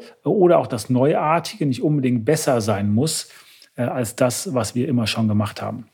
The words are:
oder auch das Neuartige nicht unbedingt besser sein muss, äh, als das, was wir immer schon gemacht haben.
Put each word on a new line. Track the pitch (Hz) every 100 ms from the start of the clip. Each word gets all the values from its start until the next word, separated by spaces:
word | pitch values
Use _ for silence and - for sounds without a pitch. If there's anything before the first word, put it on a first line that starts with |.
| - -
oder | 143 214 180 175
auch | 117
das | 123 -
Neuartige | 123 135 196 151 165 165 - 151
nicht | 117
unbedingt | 165 151 127 123
besser | 110 151 - 123
sein | 104 101 104
muss, | 107 156 - - - - - - -
äh, |
als | 120 131 113 -
das, | 123 - 196
was | 127 113 123
wir | 123
immer | 120 110
schon | - 110
gemacht | 107 104 -
haben. | 104 110 -